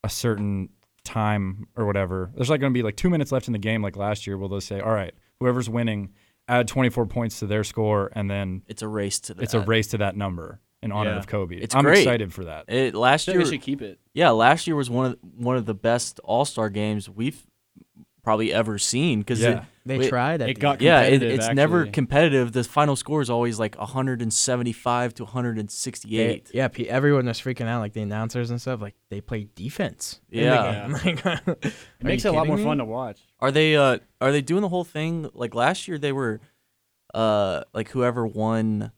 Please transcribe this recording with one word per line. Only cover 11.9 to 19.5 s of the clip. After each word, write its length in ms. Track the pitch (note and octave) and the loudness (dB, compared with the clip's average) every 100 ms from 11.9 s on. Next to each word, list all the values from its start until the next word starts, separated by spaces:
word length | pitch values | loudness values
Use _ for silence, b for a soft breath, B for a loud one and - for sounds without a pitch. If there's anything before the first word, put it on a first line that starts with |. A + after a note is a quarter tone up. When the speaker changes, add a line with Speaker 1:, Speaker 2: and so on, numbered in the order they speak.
| F#3+ | 6
Speaker 1:
excited 340 | C#3+ A#2+ G2+ | 6 2 -2
for 100 | E2+ F2 | -8 -12
that. 200 | D#2 E2+ | -12 -4
Speaker 2:
It, 260 | B2 C3 G2+ | 0 0 2
last 340 | B2 D3+ - | 4 4 2
Speaker 3:
I 20 | |
feel 80 | F#3 | 2
like 60 | E3 | 2
Speaker 2:
year, 60 | |
Speaker 3:
they 40 | C#3+ | -2
should 40 | - | -6
keep 160 | C#3 | -8
it. 180 | G#2+ F2+ _ | -8 -16 _
Speaker 2:
yeah, 180 | - E3 | 2 4
last 360 | A2+ A#2 D#3+ - | 6 6 4 2
year 80 | D3+ | -2
was 140 | B2+ | -2
one 220 | A#2+ B2+ | 0 -2
of, 60 | - | -4
one 340 | F2+ - A#2+ B2+ | -14 -6 -2 -2
of 100 | A2+ | -2
the 80 | |
best 460 | G2+ A2+ A#2 - - - | -2 0 0 -2 -10 -2
All-Star 440 | A2+ C#3+ - A2 | 0 0 -2 -4
games 400 | G2+ G#2+ G#2 G2 | -2 -2 -2 -6
we've 360 | G2 B2 B2 _ _ _ _ _ _ - _ | -6 -6 -6 _ _ _ _ _ _ -20 _
probably 300 | - A2 A2 | 0 2 2
ever 240 | F2+ A2+ G#2 | 2 0 -2
seen, 460 | - A#2+ E3 A2+ | -2 0 2 0
'cause 180 | G#2 A#2 | 0 2
it 80 | A#2 | 2